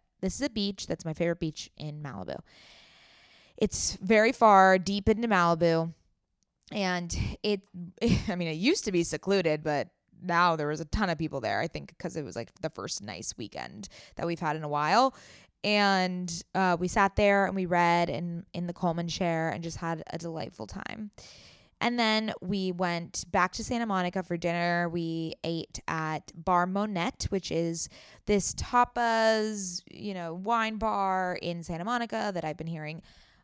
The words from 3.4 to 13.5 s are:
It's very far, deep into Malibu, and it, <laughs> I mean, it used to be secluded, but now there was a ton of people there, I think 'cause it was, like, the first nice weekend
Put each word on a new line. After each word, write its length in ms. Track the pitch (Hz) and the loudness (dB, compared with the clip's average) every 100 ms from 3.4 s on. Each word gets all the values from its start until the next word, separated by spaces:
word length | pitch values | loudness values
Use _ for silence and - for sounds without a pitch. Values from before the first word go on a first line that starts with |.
| _ - | _ -2
It's 380 | 214 - - - | -2 0 -4 -4
very 300 | 190 220 220 | 2 4 6
far, 440 | - 220 196 190 190 | 6 8 10 10 8
deep 320 | 185 202 202 | 4 -2 2
into 200 | 214 233 | 2 4
Malibu, 680 | 190 170 170 170 165 165 - _ _ _ _ _ _ - | 4 4 4 4 4 0 -6 _ _ _ _ _ _ -10
and 680 | 214 190 180 175 - - - | -4 -2 -2 -4 -4 -4 -2
it, 200 | 214 202 - 180 175 - | -2 -2 -4 -14 -14 -2
<laughs> 260 | 233 - - | 2 2 2
I 60 | |
mean, 140 | 180 170 | -2 -2
it 100 | 156 | 0
used 260 | 220 381 | 2 2
to 80 | 220 | 2
be 100 | 180 | 2
secluded, 600 | 165 151 185 196 165 151 | 2 0 2 2 4 0
but 260 | 156 147 113 _ _ - | 0 -2 -2 _ _ -12
now 340 | 180 170 175 160 | -2 4 4 4
there 120 | 147 | 0
was 120 | 156 | -4
a 40 | |
ton 240 | 156 - 190 | -2 0 0
of 80 | 160 | 0
people 240 | 160 139 | -2 -4
there, 180 | 110 104 | -2 -2
I 80 | 143 | -2
think 280 | 151 139 - | -6 -12 -10
'cause 200 | 175 165 | -8 -8
it 60 | |
was, 140 | 131 117 | -8 -8
like, 140 | 117 - | -10 -8
the 80 | 156 | -10
first 340 | - 98 - | -6 -8 -6
nice 300 | 101 87 - - | -8 -10 -8 -8
weekend 500 | 110 | -10